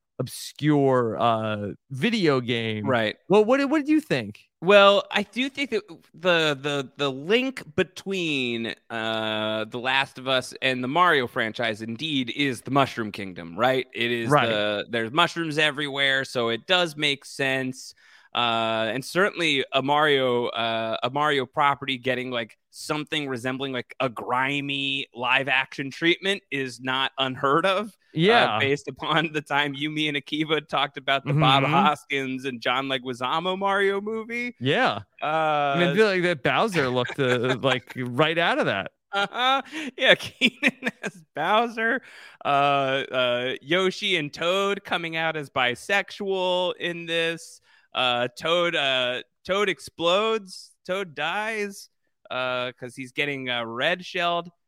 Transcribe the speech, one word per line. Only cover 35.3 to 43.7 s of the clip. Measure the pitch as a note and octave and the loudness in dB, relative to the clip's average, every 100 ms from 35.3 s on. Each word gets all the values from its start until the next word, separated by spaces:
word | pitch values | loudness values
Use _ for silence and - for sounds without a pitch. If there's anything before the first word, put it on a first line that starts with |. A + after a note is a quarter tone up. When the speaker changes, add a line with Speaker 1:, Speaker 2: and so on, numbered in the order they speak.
| D#3+ D#3 D3 C#3+ E3 | 0 2 2 2 2
Speaker 1:
mean, | F3 | 2
I | F#3 | 4
feel | G#3+ | 4
like | F#3 | 4
that | F3 D#3+ | 0 0
Bowser | D3+ C3 A3 E3+ C3 | 2 2 2 2 2
looked, | B2+ B2 - | 0 -2 0
uh, | B2+ B2 B2 - | 2 2 2 0
Speaker 2:
<laughs> | |
Speaker 1:
like, | C3 B2+ - C3 | 0 -2 -4 -8
right | B2 B2 D#3 E3 | -4 0 2 2
out | F3 C#4 | 2 2
of | F3 | 0
that. | G2 F2+ - _ | 0 -4 -12 _
Speaker 2:
Uh-huh. | G3 G3 A#3 B3+ C4+ C4 D#4 C#4+ - | -2 -2 0 0 0 -2 -10 -10 0
Yeah, | C4 F3 | 4 4
<laughs> | |
Keenan | - - B3 - C#4 - A#3+ - | 2 0 0 2 0 0 -6 -6
as | G#3 F3 D#3 C#3 | -10 -10 -10 -2
Bowser. | E3+ G#3+ A#3+ A3 A3+ B3+ - - - - - | 2 2 2 -2 -2 -2 -6 -20 -20 -6 0
Uh, | C#3+ C#3+ C#3 C3+ C3+ - | 2 4 2 2 -2 -2
uh, | C3 B2 B2 B2+ - | 0 0 0 -2 -6
Yoshi | C#3 | -2